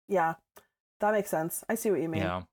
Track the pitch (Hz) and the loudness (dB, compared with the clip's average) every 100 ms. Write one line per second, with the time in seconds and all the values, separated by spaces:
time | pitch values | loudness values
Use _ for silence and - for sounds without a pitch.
0 | - 196 165 165 _ - - _ _ - | -2 0 0 -2 _ -20 -20 _ _ -2
1 | 208 214 202 160 165 - - 220 226 170 | 2 2 2 0 -2 -4 -4 -2 2 2
2 | 165 117 92 90 92 | 0 0 -2 -2 -8